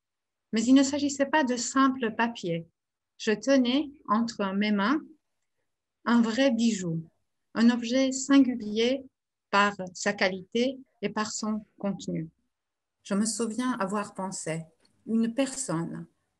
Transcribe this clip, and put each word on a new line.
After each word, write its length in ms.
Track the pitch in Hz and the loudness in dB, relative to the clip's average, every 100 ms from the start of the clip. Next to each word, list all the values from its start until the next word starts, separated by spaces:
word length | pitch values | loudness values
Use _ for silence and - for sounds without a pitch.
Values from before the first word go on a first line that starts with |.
| _ _ _ _ - | _ _ _ _ -6
Mais 100 | 220 | -2
il 120 | 226 | 6
ne 100 | 269 | 6
s'agissait 420 | 269 294 285 - 277 | 6 0 -4 -2 0
pas 160 | 311 | 2
de 140 | 262 247 | 0 -2
simple 580 | - 269 269 262 226 | -2 2 2 2 -4
papier. 500 | 220 233 233 180 165 165 _ _ _ _ _ | -2 -4 -4 -6 -6 -8 _ _ _ _ _
Je 140 | - | -2
tenais 580 | 208 262 277 240 269 302 - - | -2 2 4 4 2 -2 -8 -2
entre 480 | 208 233 - 196 | 0 0 -2 -4
mes 160 | 196 214 | 0 0
mains 300 | 208 202 302 - - _ _ _ _ _ _ _ _ | 2 2 0 -4 -20 _ _ _ _ _ _ _ _
un 180 | 214 240 | 0 2
vrai 300 | 226 226 277 | 2 4 2
bijou, 500 | 226 233 190 175 165 160 _ _ _ _ | 4 0 0 -4 -6 -8 _ _ _ _
un 160 | 202 233 | 4 4
objet 420 | 240 233 262 262 | 4 0 0 0
singulier 920 | 262 - 277 247 226 208 214 240 269 - _ _ _ - 202 | -2 4 6 6 2 -4 0 0 0 -6 _ _ _ -2 2
par 180 | 202 202 185 | 2 0 -10
sa 200 | - 208 | -4 -4
qualité 520 | 202 196 190 180 233 254 262 - - | 0 0 -2 -6 -2 -2 -2 -14 -8
et 100 | 208 214 | -6 -4
par 120 | 214 | -6
son 340 | - 214 214 - - | -4 -4 -6 -8 -8
contenu. 500 | 202 185 - 170 160 _ _ _ _ _ _ _ | -6 -6 -6 -6 -6 _ _ _ _ _ _ _
Je 100 | - | -4
me 100 | 196 | -2
souviens 480 | 226 - 226 214 254 240 | -2 -2 -6 -4 -4 -2
avoir 340 | 190 208 202 | -4 -4 -6
pensé, 520 | - 190 185 - 165 160 _ _ _ - | -8 -10 -8 -8 -8 -8 _ _ _ -4
une 260 | 226 226 | 0 0
personne 760 | 233 269 - - 165 165 165 170 _ _ _ | 0 -4 -4 -4 -4 -4 -8 -14 _ _ _